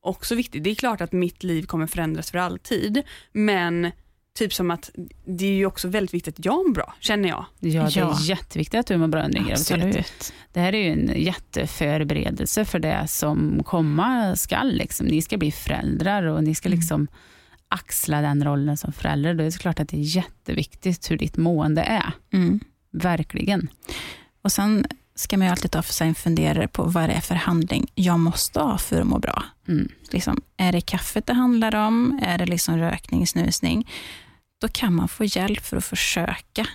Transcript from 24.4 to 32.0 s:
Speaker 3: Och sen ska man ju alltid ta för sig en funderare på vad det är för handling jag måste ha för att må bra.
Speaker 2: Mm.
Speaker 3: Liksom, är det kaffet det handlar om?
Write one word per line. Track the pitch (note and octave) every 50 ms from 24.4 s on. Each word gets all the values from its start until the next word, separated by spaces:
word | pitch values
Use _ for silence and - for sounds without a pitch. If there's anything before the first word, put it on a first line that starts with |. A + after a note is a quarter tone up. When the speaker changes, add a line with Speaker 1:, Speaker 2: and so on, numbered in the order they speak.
| _
Speaker 3:
Och | G3+ -
sen | - G3+ G#3 G#3+ G3+ - - - - _ _ _
ska | - - - - G3
man | F#3+
ju | F#3
alltid | F3+ F3+ - F3
ta | - D#3+ E3
för | - -
sig | - E3 D#3+
en | D#3+
funderare | - - E3+ E3 D#3+ D#3 D#3 D3+ D#3+ F3 -
på | _ - -
vad | E3 F3 F3 D#3+ D#3+
det | -
är | E3
för | D#3+ - F3
handling | F3 - - F3 E3 D#3+ F3+ F3 F3 - - -
jag | - F#3 F3+ F3 E3+
måste | E3 E3 E3 - - - - -
ha | D4+ C4+ - F3+
för | - - - E3
att | E3+
må | - - -
bra. | - - - - - - - _ _ -
Speaker 2:
Mm. | E3+ D3 - - - - - -
Speaker 3:
Liksom, | - F#3 - - - - - _ _
är | - F#3 F3+ F3+
det | F3
kaffet | - - - F3+ - - - G#3 -
det | - B3
handlar | B3 B3+ B3 A#3+ A3+ A3+ A3 A3
om? | G#3+ G#3+ G#3+ A3+ A#3